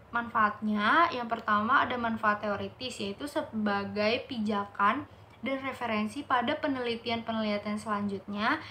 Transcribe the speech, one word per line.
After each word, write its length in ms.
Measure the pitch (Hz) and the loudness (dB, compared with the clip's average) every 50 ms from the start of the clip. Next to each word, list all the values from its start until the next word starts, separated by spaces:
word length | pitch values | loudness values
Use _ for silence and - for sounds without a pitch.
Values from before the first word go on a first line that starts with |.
| - - | -10 -6
manfaatnya, 1000 | - 240 233 226 - 226 214 208 208 - 220 214 208 208 208 226 277 320 339 - | -4 -4 -2 0 2 4 4 4 2 0 -2 0 0 2 4 4 6 6 6 4
yang 160 | 262 247 240 | 2 -2 -4
pertama 560 | 226 233 220 - 220 208 208 214 233 269 285 269 | -4 -4 -4 0 2 2 2 4 4 4 4 4
ada 160 | 247 254 240 | 2 0 -2
manfaat 440 | 233 226 226 220 - 214 180 - 220 | -2 -2 -2 2 2 2 2 2 0
teoritis, 600 | 208 202 202 196 196 - - 254 247 - - 214 | -2 -2 -2 -4 -8 -8 -8 -10 -8 -6 -6 -6
yaitu 240 | 196 202 - 277 | -6 -6 -6 -8
sebagai 1000 | 240 - - 202 - - 220 208 208 202 202 196 196 196 208 208 214 240 269 - - | -6 -4 -4 -4 -2 -2 -2 0 0 0 0 -2 -2 -2 0 2 2 2 0 -2 -4
pijakan 760 | 269 226 208 214 214 202 202 - - - 202 208 233 285 294 - - - - - - - - | -4 -2 0 0 2 0 0 -2 0 2 4 4 4 2 -2 -8 -12 -20 -20 -20 -14 -8 -4
dan 160 | 262 277 269 | -4 -2 -2
referensi 600 | 269 269 247 - 247 233 220 214 214 214 - 285 285 | -2 -4 -6 -4 -4 -2 0 0 0 -2 -4 -6 -2
pada 340 | - 262 247 240 254 302 | 0 2 2 2 2 0
penelitian-penelitian 1200 | 302 - 294 269 254 247 240 233 226 - 240 233 233 226 - 220 220 220 214 208 208 208 208 208 | 0 0 -2 -2 0 -2 -2 -4 -4 -4 -4 -4 -2 -2 -2 -2 -2 0 0 0 -2 -2 -4 -4
selanjutnya 840 | 214 - 226 208 202 202 202 196 190 - - 202 202 214 247 302 320 - - | -4 -4 -2 -2 -2 -2 -2 -4 -4 -6 -6 -4 0 0 2 0 0 -2 -8